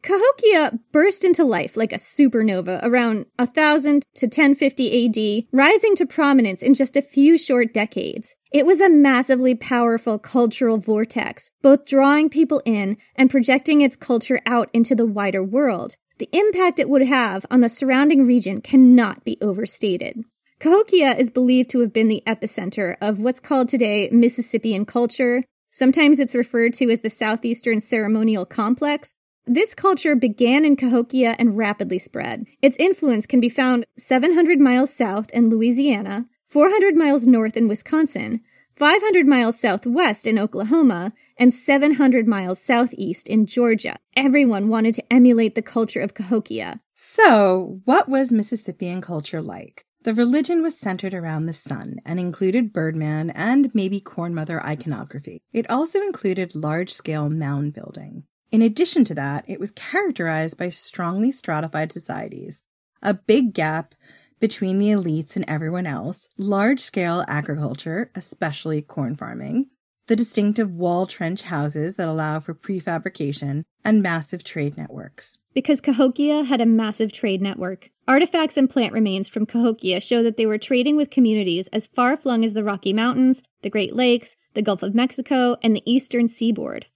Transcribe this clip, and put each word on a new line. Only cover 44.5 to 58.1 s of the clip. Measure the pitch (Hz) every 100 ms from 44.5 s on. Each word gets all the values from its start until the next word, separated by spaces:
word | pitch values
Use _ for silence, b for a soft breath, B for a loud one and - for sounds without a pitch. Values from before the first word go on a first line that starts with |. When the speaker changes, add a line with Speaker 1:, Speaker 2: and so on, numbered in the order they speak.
| 202 208
Speaker 1:
wanted | 220 220
to | 226 -
emulate | 247 247 233 220 220
the |
culture | 220 233 220 -
of | 202
Cahokia. | - 185 220 - 110 87 - _
Speaker 2:
So, | - - - 415 220 196 185 180 190
what | 220 330 -
was | 269 262
Mississippian | 226 208 220 - 170 175 180
culture | 185 165 147 165
like? | 120 90 - - _ _
The | 233
religion | 220 240 285 - 339
was | 320 -
centered | 208 185 190
around | 185 165 156
the | 160
sun | 160 - 135 - - -
and | 175
included | 180 165 185 226 226
Birdman | 180 160 160 151 156 165
and | - 202 269 269
maybe | 214 190 196
Corn | - - 175
Mother | 165 156 165
iconography. | - 151 165 110 143 143 156 165 _
It | 226 226
also | 254 320 392
included | 403 - 202 185 180
large-scale | 151 151 160 180 - - 151 147
mound | 160 143 143 147
building. | 147 - - -